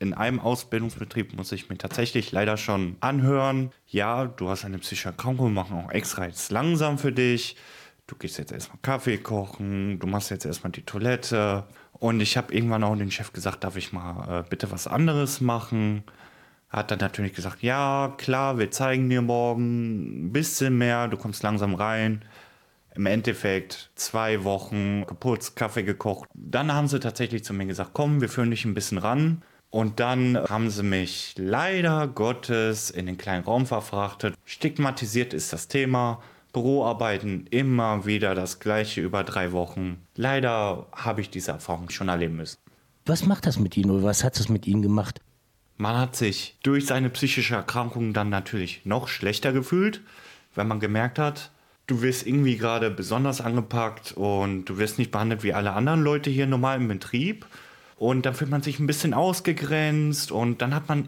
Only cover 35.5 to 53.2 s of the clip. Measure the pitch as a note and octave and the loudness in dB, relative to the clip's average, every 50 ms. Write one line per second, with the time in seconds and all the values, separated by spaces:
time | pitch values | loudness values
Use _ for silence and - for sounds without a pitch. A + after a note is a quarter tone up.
35.5 | - E2 - - - C#3 C3+ B2+ B2+ B2 B2 A#2+ A2+ - - - - - _ _ | -6 -8 -8 -2 0 0 2 4 2 2 2 2 -2 -4 -10 -20 -20 -20 _ _
36.5 | - B2+ A#2+ B2+ C#3 C#3+ A2+ A#2 A#2 A2 A#2 A2 G2+ F#2+ G2+ G#2 F#2+ F2+ - - | -4 0 2 4 4 4 4 2 0 0 0 0 0 0 -2 -2 -4 -4 -4 0
37.5 | - B2 C#3 C3+ B2+ A#2+ A2+ A2 G#2+ G#2 F#2 G#2 G#2+ G#2 G#2+ G2 F#2+ F#2+ F#2 F2+ | 0 2 4 4 4 4 4 4 2 0 2 2 2 2 4 2 2 0 0 -4
38.5 | - - - G#2+ G#2+ G#2+ G#2+ G#2+ - G2 E2 F2+ F2+ G2+ F#2 - - G2+ F2+ F2 | -6 -4 -2 0 2 2 2 0 -2 -2 -2 0 0 0 -2 0 -2 -2 0 0
39.5 | F2+ F2+ F2 F2 - F#2+ F#2 F2+ F2 F2 - _ - - A2+ C3 C#3 C3+ C3 B2 | 0 0 -2 -2 -4 -6 -4 -4 -6 -8 -12 _ -6 -2 0 0 2 2 2 2
40.5 | A#2 A2 G#2 G2+ F2+ - - - - - - A#2 G#2+ G#2+ G2+ - - F#2 F2+ - | 2 2 0 0 -2 -4 -6 -12 -12 -6 -2 -2 -2 -2 -2 -4 -6 -8 -6 -6
41.5 | D2+ D#2 - - E2+ E2 F2 F2 - - G2 F2+ F2+ E2+ E2+ D#2+ E2 D#2+ D#2+ - | -6 -6 -4 -6 -6 -6 -6 -8 -6 -4 -2 0 0 0 0 0 -2 -4 -8 -10
42.5 | - _ _ - _ _ _ _ _ _ - - E3 E3 - F#3+ G3+ - - E3+ | -12 _ _ -20 _ _ _ _ _ _ -2 0 0 2 4 2 2 4 2 0
43.5 | C3 - G#2 F2 - G#2 F#2+ G2 F#2+ G2 F#2+ G#2 G2+ G#2 - C3 - - - - | 2 2 2 2 2 2 4 4 4 4 4 2 2 2 2 2 0 0 0 2
44.5 | A2+ G2+ - - G2+ G#2+ G#2 G2+ G#2 G#2+ G2+ - - - _ _ _ _ _ _ | 2 0 2 2 2 4 4 4 2 2 0 -2 -6 -14 _ _ _ _ _ _
45.5 | _ _ _ _ _ - G#2 G#2+ A2+ A#2+ B2+ B2+ B2 - B2 G#2 F#2+ - - - | _ _ _ _ _ -4 -2 0 2 0 0 0 0 0 0 0 0 -2 -6 -10
46.5 | - _ - C#3 C#3 C#3+ C#3 C#3+ C3 C3 C3+ B2 B2 - - C3 - B2+ A2+ - | -8 _ 0 2 2 4 2 2 2 2 2 0 0 0 0 0 2 2 2 2
47.5 | A#2+ G#2 - - - A#2+ A#2+ A#2+ - A#2+ A#2 A2 G#2 G#2+ G#2 G#2 G2+ G2 F#2+ - | 0 0 -2 -2 -2 -2 -2 -2 -2 -2 -2 0 2 0 0 2 0 -2 -2 -2
48.5 | - G#2 F2+ E2+ - - - G2 G#2 B2+ B2+ - - - - G2 G#2 - - C#3+ | -4 -4 -4 -4 -6 -8 -2 0 0 0 0 -4 -6 -2 0 0 0 2 0 2
49.5 | C3 B2+ B2+ - E3+ F3+ F#3+ G#3+ G#3+ - - - - - - - - - _ _ | 2 0 0 2 2 2 2 2 0 -4 -14 -18 -20 -20 -20 -20 -20 -20 _ _
50.5 | - - G2+ A2 A2 G#2+ G#2+ G2+ G#2 A2 A2+ B2 B2+ - D3+ D3 D3 D3 - - | -4 -2 0 0 0 0 0 0 2 2 0 0 0 0 -2 -2 -2 -6 -12 -16
51.5 | _ _ _ _ _ _ - - C3 A#2 A#2+ C3 B2+ B2+ - - B2+ C#3+ C#3+ C3 | _ _ _ _ _ _ -4 -2 0 2 2 2 2 0 0 2 4 4 6 4
52.5 | B2 A2 A2+ A2+ A#2 A#2 A2+ A2 F#2+ G#2 F#2+ F2 A2 B2 | 4 2 2 0 2 2 2 0 0 -2 -2 0 2 2